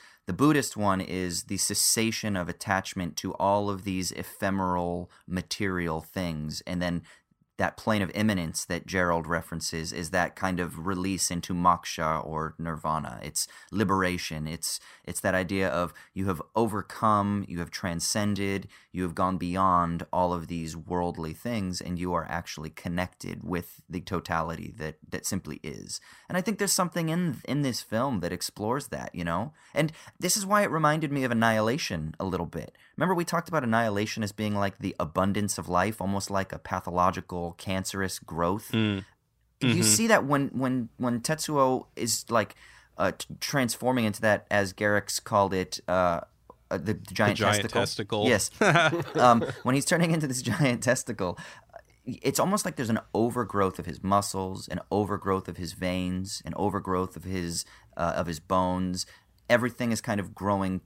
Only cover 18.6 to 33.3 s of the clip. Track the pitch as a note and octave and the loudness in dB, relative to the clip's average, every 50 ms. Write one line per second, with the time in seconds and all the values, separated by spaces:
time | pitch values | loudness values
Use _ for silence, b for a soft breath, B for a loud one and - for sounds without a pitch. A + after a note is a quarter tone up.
18.6 | G2 b b b b b - E2+ F#2 F2+ D#2 - F#2+ F#2 F#2+ F2 F2+ F2 F2 F#2+ | -4 b b b b b -4 -4 -2 -2 0 0 0 2 2 0 -2 -2 0 2
19.6 | F#2+ F#2+ F2+ F2 F2 E2 E2+ E2+ E2 - - F2 F2+ F2 F2 F2 D#2+ D2+ E2+ E2+ | 4 6 6 6 4 2 0 -4 -4 -2 0 2 2 2 2 -2 -4 -4 -6 -6
20.6 | E2 D#2+ E2 E2+ D#2 - F2+ F2 F2 F2 D#2 D#2+ E2 D#2 D#2 - - A#2+ A#2+ A2 | -6 -6 -8 -10 -6 -4 -2 0 0 0 -2 -4 -6 -8 -8 -8 -6 -4 -4 -2
21.6 | F#2+ F#2 F2+ F2 - - F2+ E2+ F2+ F2+ F2 E2+ D#2 - - E2+ E2+ - - - | -2 -4 -4 -6 -6 -6 -4 -4 -2 -2 -2 -2 -2 -2 -4 -6 -6 -8 -10 -10
22.6 | D2+ D#2 - - - F2+ F2 F2 F2+ F2+ - _ F#2 - - - - F2 F2+ E2+ | -12 -12 -12 -10 -8 -4 -2 -2 -2 -4 -6 _ -12 -10 -10 -10 -6 -6 -4 -4
23.6 | E2+ - - - _ - - F2+ - - G2 E2+ D#2 - E2+ E2 D#2+ E2 E2 E2 | -6 -8 -14 -20 _ -10 -8 -8 -6 -4 -4 -4 -2 -2 -2 -2 0 -2 -4 -8
24.6 | E2+ - - - D#2 D#2 D2+ - - - - - - - - F#2 - D2+ D2 - | -10 -12 -10 -8 -8 -8 -8 -10 -12 -12 -10 -8 -6 -4 -4 -4 -4 -6 -10 -10
25.6 | - D2 C2+ G#1 G1+ G1+ - - B B B B B B - F3+ F3+ - G#3+ F#3+ | -10 -10 -10 -10 -12 -12 -12 -14 B B B B B B -4 -4 -2 -2 -2 -2
26.6 | G#3 F#3+ - - F#3 E3+ - F3+ E3 D#3+ D#3+ F3 F3+ E3+ B2+ - - - B2+ D3 | 0 2 2 2 2 0 0 -2 -2 0 0 0 0 0 -2 -4 -4 -2 0 0
27.6 | C#3+ C3 A#2 - - - G#2+ A2 B2 C#3+ C3 F#2+ E2 F2 F#2 F2 - - - - | 0 0 0 -2 -4 -2 0 0 2 2 0 0 -2 -2 -4 -4 -6 -8 -6 -4
28.6 | G#2 G#2+ A#2+ C#3+ C3+ - - C#2 A#1 - - - E2+ E2+ E2+ F2+ A2+ D3 b b | -2 -2 -2 -2 -4 -6 -8 -8 -8 -8 -8 -4 -2 -2 -2 -2 -2 -4 b b
29.6 | b b b - D#3 D3+ D#3 B B B B B - F3+ - A3 G3 F#3+ G#3 G#3 | b b b 0 0 0 -2 B B B B B -2 0 0 0 2 2 2 4
30.6 | G#3 B2 B2+ D#3+ D#3 D3+ D3+ D#3+ D#3 C#3+ C#3+ C#3+ C3 B2 A#2 A2+ A2+ A2+ A2 A2 | 4 2 2 2 4 4 4 2 0 0 0 0 0 2 4 4 4 6 6 4
31.6 | G#2+ A2 B2 D#3+ - - F2+ E2 D2+ D#2 D#2 - F2+ F#2+ F2 F2 F2 F2 - D#2+ | 4 2 0 0 -2 -4 -4 -4 -4 -6 -6 -4 -2 -2 -2 -2 -2 -4 -6 -8
32.6 | - - b b b b b - D3+ F3+ F#3+ F3 F3 - | -10 -10 b b b b b -2 0 0 2 0 0 0